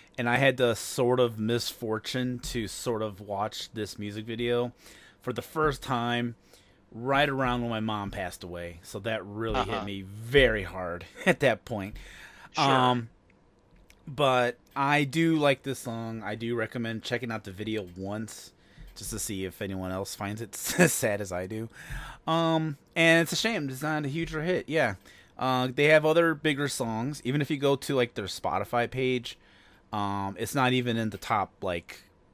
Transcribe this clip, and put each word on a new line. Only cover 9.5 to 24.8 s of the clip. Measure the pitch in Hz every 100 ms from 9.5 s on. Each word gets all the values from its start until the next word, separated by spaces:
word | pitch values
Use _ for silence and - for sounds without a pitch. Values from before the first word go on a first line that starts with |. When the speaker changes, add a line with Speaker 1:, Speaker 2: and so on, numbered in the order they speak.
| 120
Speaker 1:
hit | 107
Speaker 2:
Uh-huh. | 113
Speaker 1:
me | 101 98
very | 95 101 117 139 123 110
hard | 90 92 90 87 90 -
<laughs> | 117
at | 117
that | 135 110 -
point. | 110 95 - - - - - -
Speaker 2:
Sure. | -
Speaker 1:
Um, | 139 131 127 123 117 - _ _ _ _ _ - - - -
but | 127 139 127 120 - _
I | 139 139 147
do | 139 156 165 160
like | 143 139
this | 135 127
song. | 120 117 113 113
I | 101
do | 110 117 117
recommend | 110 123 113 113
checking | - 120 120
out | 110
the | 101
video | 92 107 107 90
once, | 87 95 104 107 - - - _ - - -
just | 101
to | 110
see | - 98
if | 92 -
anyone | 101 95 92
else | 92 98
finds | - 101 107
it | 117 - -
<laughs> | -
as | 170
sad | - 117 101
as | 98
I | 90 92
do. | 110 113 - - - - - -
Um, | 165 165 160 156 143 _
and | - 165 165
it's | 165
a | -
shame. | 220 220 143
It's | 131
not | 151 156
a | 139
huge | 156 160
hit. | 156 165 170 -
Yeah. | 156